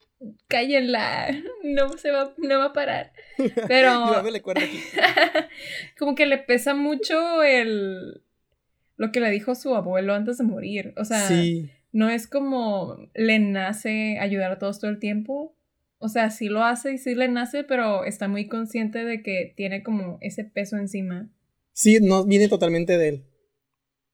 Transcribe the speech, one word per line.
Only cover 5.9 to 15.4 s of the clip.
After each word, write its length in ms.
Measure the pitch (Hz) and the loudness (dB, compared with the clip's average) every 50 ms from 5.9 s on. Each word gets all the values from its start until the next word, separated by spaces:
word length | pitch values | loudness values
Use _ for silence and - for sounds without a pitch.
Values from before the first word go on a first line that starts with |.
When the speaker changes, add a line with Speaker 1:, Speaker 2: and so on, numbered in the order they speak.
| - - | -8 -4
Speaker 1:
como 160 | 302 285 269 | -2 0 2
que 100 | 294 302 | 2 4
le 120 | 285 277 269 | 4 2 2
pesa 360 | 277 - 247 240 240 277 277 | 2 2 0 2 2 0 0
mucho 680 | 285 285 294 302 - - - 339 320 330 339 339 320 302 | 0 0 0 -2 -2 -2 0 0 0 0 0 2 4 4
el, 800 | 285 262 254 233 226 220 208 196 190 190 185 185 - - - _ _ _ _ _ _ _ _ _ _ _ _ _ _ _ - | 4 4 4 2 0 0 -2 -2 -4 -6 -8 -12 -14 -16 -18 _ _ _ _ _ _ _ _ _ _ _ _ _ _ _ -6
lo 140 | 220 220 | -4 -2
que 80 | 220 247 | -2 0
le 100 | 233 220 | 0 0
dijo 260 | 202 208 208 - 247 | 0 -2 -2 -4 -6
su 200 | 247 - 277 254 | -4 -2 -2 -2
abuelo 380 | 214 175 180 185 185 190 196 202 | -2 -2 -2 -2 -2 0 0 0
antes 240 | 208 214 233 247 247 | -2 -2 -4 -2 -2
de 60 | 254 | -2
morir. 480 | 214 - 220 202 196 208 202 196 202 - - | -2 -2 -2 -6 -8 -8 -8 -8 -8 -8 -8
O 80 | 214 | -6
sea, 220 | 214 226 214 202 196 | -2 -2 0 2 2
Speaker 2:
Sí. 420 | 175 170 170 170 170 165 160 143 - _ _ _ | 4 4 2 2 0 -2 -6 -10 -14 _ _ _
Speaker 1:
no 180 | - 214 220 220 | 0 2 2 2
es 180 | 233 233 226 - | 2 -2 -4 -4
como 680 | - 277 277 269 269 247 233 220 202 196 175 170 - - - - - | -4 -2 -2 -2 -2 -2 -2 -2 -2 -4 -4 -8 -10 -14 -18 -10 -4
le 260 | - 220 226 220 220 | 0 2 4 4 4
nace 760 | 208 202 196 196 190 190 214 214 - 220 214 214 214 214 214 - | 4 2 0 -2 -2 -4 -6 -6 -4 -4 -4 -2 -2 -4 -4 -2
ayudar 320 | 196 202 202 196 190 185 190 | -4 -2 -2 -2 -2 -2 -4
a 60 | 190 | -4
todos 200 | 202 196 202 - | -4 -6 -6 -4
todo 100 | - 208 | -6 -6
el 100 | 208 208 | -6 -4
tiempo. 560 | 214 208 208 214 214 269 269 285 | -4 -4 -4 -4 -4 -6 -6 -8